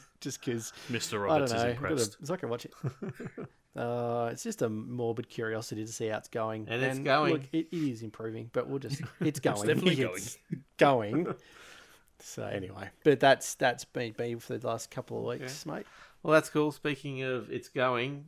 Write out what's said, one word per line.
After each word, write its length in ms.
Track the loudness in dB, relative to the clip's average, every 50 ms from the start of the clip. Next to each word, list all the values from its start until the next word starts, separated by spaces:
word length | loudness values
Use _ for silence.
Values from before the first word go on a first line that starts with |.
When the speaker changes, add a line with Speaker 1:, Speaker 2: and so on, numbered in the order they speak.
| -4 _
Speaker 1:
<laughs> 120 | _ -12
just 200 | -10 -8 -8 -6 -2
'cause, 300 | -2 -2 -2 -2 -6 -12 -12 -8 -4
Speaker 2:
Mister 360 | -4 -4 -2 -2 -2 0 2 4
Speaker 1:
I 100 | 4 4
don't 20 |
Speaker 2:
Roberts 120 | 4 2 2
is 80 | 2 2
Speaker 1:
know, 40 | 0
Speaker 2:
impressed. 420 | 0 0 -2 0 2 2 0 0 -2 -8
Speaker 1:
got 40 | -8
a, 40 |
so 80 | -6 -6
I 20 |
can 120 | -4 -4 -4
watch 160 | -4 -4 -6
it. 80 | -10 -10
Speaker 3:
<laughs> 720 | -6 -6 -6 -6 -6 -10 -10 -8 -8 -12 -12 -10 -12 -14 -14 _ _ _ _ -8
Speaker 1:
Uh, 540 | -6 -4 -2 -2 -2 -2 0 0 0 -2 -2 -4
it's 100 | -6 -6
just 200 | -6 -4 -2 0
a 80 | 0
morbid 580 | -2 -2 -6 -6 -4 -2 -2 -2 -2 -2 -6 -8
curiosity 560 | -6 -6 -4 -2 -2 -4 -4 -4 -6 -6 -6
to 80 | -6 -6
see 140 | -4 -4
how 100 | -2 -2
it's 120 | -4 -6 -4
going. 380 | -4 -2 -2 -2 -2 -4 -4
Speaker 3:
And 160 | -4 -2 0 0
it's 140 | 0 0
Speaker 1:
And 80 | 0 2
Speaker 3:
going. 280 | 4 4 6 6 4 4
Speaker 1:
look, 80 | 2 0 -2 -2
it, 140 | -2 -2 -2
it 60 | -2
is 260 | -2 0 0 -2 -4 -8
improving, 460 | -10 -10 -8 -8 -6 -6 -8 -8 -6 -4
but 120 | -4 -2 -2
we'll 80 | -2 -4
just, 240 | -4 -4 -6 -6 -6 -8
Speaker 3:
<laughs> 100 | -6 -2
Speaker 1:
it's 180 | -2 0 0 2
going. 180 | 2 2 2 2
Speaker 2:
It's 80 | 2
definitely 360 | 2 4 4 6 4 4 4 2
Speaker 1:
<laughs> 140 | 0 0
It's 220 | -4 -8 -10 -12 -12 _ -10 -10 -10 -10 _ _ 6
going. 560 | 6 6 6 6 2 2 0 0 0 0 -4 -8 -10 -20 -20 -20 -20 -20 -20 -20 -20 -20 -20 -20 _ _ _ -20
So 280 | -18 -14 -10 -8 -6
anyway, 420 | -4 -4 -6 -6 -8 -10 -10 -12 -14 -6 _ 6
but 160 | 6 8 8
that's, 340 | 10 8 8 8 4 -6 -4
that's 280 | 0 2 2 2 0 -4
been, 280 | -8 -6 -6 -6 -4 -4
been 260 | -4 -4 -4 -4 -6
for 160 | -6 -6 -6
the 100 | -4 -2
last 240 | -2 -4 -4 -6 -8
couple 280 | -10 -10 -8 -6 -6 -6
of 200 | -4 -4 -4 -6
weeks, 280 | -6 -10 -10 -10 -8
Speaker 3:
Okay. 100 | -8 -8
Speaker 1:
mate. 100 | -8 -10 -12 -18 -20 -20 -20 -18 _ 2
Speaker 3:
Well, 100 | 6 6
that's 160 | 6 6 6
cool. 240 | 2 2 2 2 0
Speaking 500 | -2 -2 -4 -4 -4 -6 -8 -6 -4 -2
of 260 | -2 -2 -2 -4 -4 -6
it's 160 | -6 -6 -4
going, 560 | -2 0 2 2 2 2 0 -2 -4 -8 -10